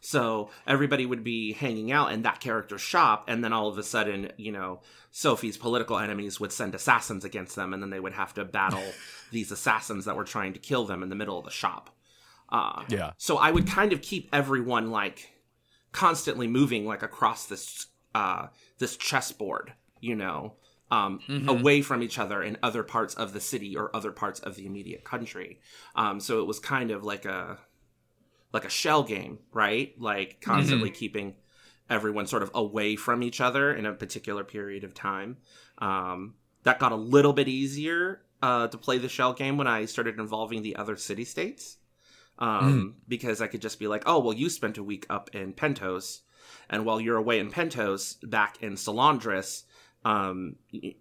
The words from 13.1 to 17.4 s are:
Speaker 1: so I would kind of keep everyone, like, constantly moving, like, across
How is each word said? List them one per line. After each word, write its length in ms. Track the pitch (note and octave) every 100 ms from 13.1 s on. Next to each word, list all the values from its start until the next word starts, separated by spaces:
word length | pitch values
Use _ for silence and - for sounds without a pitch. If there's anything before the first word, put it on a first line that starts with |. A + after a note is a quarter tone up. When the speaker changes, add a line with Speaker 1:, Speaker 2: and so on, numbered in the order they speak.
| -
Speaker 1:
so 220 | - D3+
I 120 | D#3
would 160 | E3+ F#3+
kind 260 | - G#3
of 100 | E3+
keep 260 | - F#3+ -
everyone, 580 | C#3+ C3+ C3+ A#2+ A#2+ A2+
like, 400 | A2 G2 - - _ _ _ _ _ _
constantly 540 | - F#3 E3 - B2 A#2
moving, 380 | B2 C#3 A#2 G#2
like, 160 | G#2
across 440 | A2+ - A2+ A2+